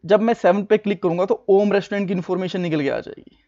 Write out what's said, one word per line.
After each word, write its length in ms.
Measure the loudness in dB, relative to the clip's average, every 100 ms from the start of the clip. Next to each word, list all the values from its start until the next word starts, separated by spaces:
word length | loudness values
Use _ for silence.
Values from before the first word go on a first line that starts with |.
जब 160 | 2 2
मैं 140 | 2
सेवन 300 | 2 2 2
पे 140 | 2 0
क्लिक 240 | 0 -2
करूंगा 220 | -2 -2
तो 200 | -2 -2 2
ओम 240 | 2 4
रेस्टोरेंट 360 | 0 -2 -6 -4
की 60 |
इन्फॉर्मेशन 460 | -4 -4 -4 -4 -4
निकल 220 | -2 -2
के 80 | -2
आ 100 | -4
जाएगी। 380 | -8 -16 -20 _